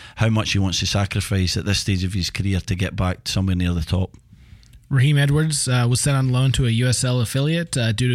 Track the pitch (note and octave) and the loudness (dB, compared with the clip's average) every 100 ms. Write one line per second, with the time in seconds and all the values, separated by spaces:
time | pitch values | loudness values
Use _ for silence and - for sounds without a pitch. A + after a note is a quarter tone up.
0 | - - A2 A2 - G2+ F#2+ - - G2 | -14 -2 0 0 0 0 0 -2 -2 -2
1 | G2 G#2 - G2 F2+ - G2+ F#2+ - F#2 | -2 -4 -2 0 0 -2 -2 -2 0 -2
2 | F#2 F#2+ E2+ - G2 F#2+ - F2+ F#2 - | 0 -2 -4 -4 -2 -2 -2 -2 -2 -2
3 | F#2 - - G2 F#2+ F2 F2+ F2 D#2+ F#2 | -2 -2 -4 -2 0 0 0 0 0 0
4 | F#2 - _ - - - - - - C3+ | -2 -6 _ -20 -20 -20 -20 -20 -2 2
5 | C#3 C#3+ C#3+ D3 D#3+ C#3+ B2+ B2 A#2+ B2 | 4 4 2 2 0 -2 0 2 2 2
6 | D3 C3+ C3 B2+ C3 B2 B2 A2+ B2+ A#2+ | 2 2 2 2 2 2 2 2 2 0
7 | B2+ B2 A2 C3+ D3 E3 E3 C3 A2+ G#2+ | 0 0 0 0 0 -2 -2 -2 0 0
8 | B2+ | 0